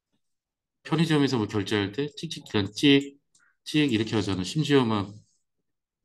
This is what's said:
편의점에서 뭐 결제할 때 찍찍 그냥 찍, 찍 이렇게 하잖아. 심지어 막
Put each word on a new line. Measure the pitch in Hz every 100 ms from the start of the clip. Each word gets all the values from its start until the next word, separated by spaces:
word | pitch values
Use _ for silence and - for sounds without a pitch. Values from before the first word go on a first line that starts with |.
| _ _ _ _ _ _ _ _
편의점에서 | - 156 165 151 139 123
뭐 | 104
결제할 | 104 95 107 98
때 | - 147 -
찍찍 | 160 - -
그냥 | 107 98
찍, | - 143 139 139 - _ _ _ _
찍 | - 156 147
이렇게 | 110 110 110
하잖아. | 101 92
심지어 | 92 156 139 139 117
막 | 107 101 107 _ _ _ _ _ _ _ _